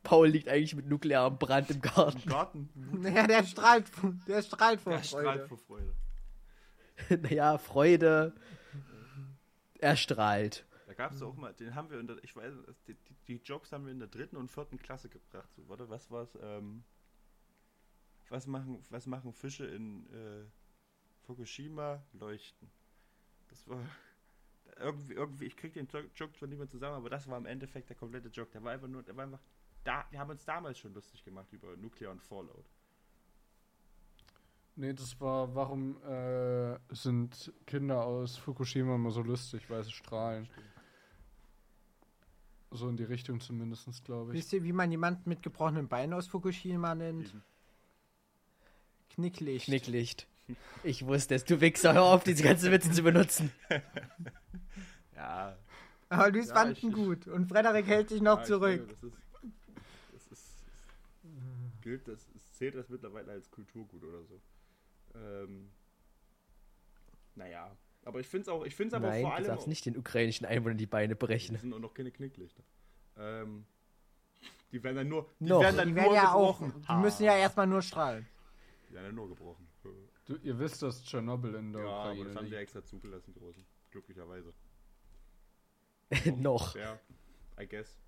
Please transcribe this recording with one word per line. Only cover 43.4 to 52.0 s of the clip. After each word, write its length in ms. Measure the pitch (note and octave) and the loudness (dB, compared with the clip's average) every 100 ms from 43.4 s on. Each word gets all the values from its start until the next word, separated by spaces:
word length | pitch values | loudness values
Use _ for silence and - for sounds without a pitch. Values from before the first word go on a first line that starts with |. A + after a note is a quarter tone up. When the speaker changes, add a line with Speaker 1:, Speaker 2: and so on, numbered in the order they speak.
| A#2 A#2+ A#2 A2+ - B2 - | -8 -8 -8 -10 -14 -16 -10
Speaker 4:
glaub 240 | A#2+ A#2 | -10 -6
ich. 60 | E3 | -8
Speaker 3:
Wisst 160 | - | -4
ihr, 100 | G3 | -4
wie 80 | E3+ | -2
man 180 | F3+ F3 | 0 0
jemanden 360 | E3 E3+ F3+ F3 | 0 -2 -2 -6
mit 140 | E3 | -6
gebrochenem 460 | - - D#3+ D#3 C3+ | -8 -2 -2 -2 -2
Bein 260 | B2 C#3+ | -2 -2
aus 140 | F3+ F3+ | -4 -6
Fukushima 640 | F#3 F#3 F3+ F3+ F3 E3+ E3 | -6 -4 -6 -6 -4 -2 -4
nennt? 320 | E3 E3 D#3+ | -6 -8 -10
Speaker 2:
Eben. 160 | G#3 - _ _ _ _ _ _ _ _ _ _ _ _ _ _ _ _ - | -14 -20 _ _ _ _ _ _ _ _ _ _ _ _ _ _ _ _ -6
Speaker 3:
Knicklicht. 500 | F3 F3+ D#3 C3 - | -6 -4 -6 -4 0
Speaker 1:
Knicklicht. 600 | C3+ B2 A#2+ A#2 - - _ - B2 - - | 0 0 -2 -2 -8 -16 _ -16 -16 -16 -8
Ich 220 | F3 B2+ C3 | -6 -4 0
wusste 300 | C#3 - C3 | 0 2 0
es, 100 | - | 4
du 140 | E3 | 8
Wichser, 320 | E3 - E3 | 8 10 10
hör 100 | D#3+ | 10